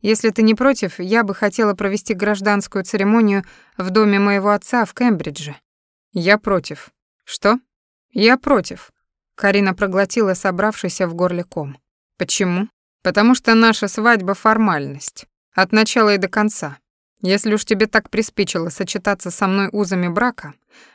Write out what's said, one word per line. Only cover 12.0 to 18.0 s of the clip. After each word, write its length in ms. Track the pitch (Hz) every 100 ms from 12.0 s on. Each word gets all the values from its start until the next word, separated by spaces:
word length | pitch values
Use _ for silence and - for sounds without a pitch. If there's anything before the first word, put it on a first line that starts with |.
| _ _
"Почему?" 500 | 175 - 185 175 208 _ _ _
"Потому 320 | - 185 226
что 200 | 254 -
наша 340 | 226 226 220 202
свадьба — 460 | - 220 226 185
формальность. 920 | 196 220 220 220 160 139 139 - - - _ _
От 180 | - 190
начала 420 | 214 220 - 214
и 40 | 202
до 100 | 185
конца. 500 | 196 214 - 156 139 _ _ _ _
Если 320 | 185 202 220
уж 100 | 208
тебе 220 | - 208 214
так 240 | 220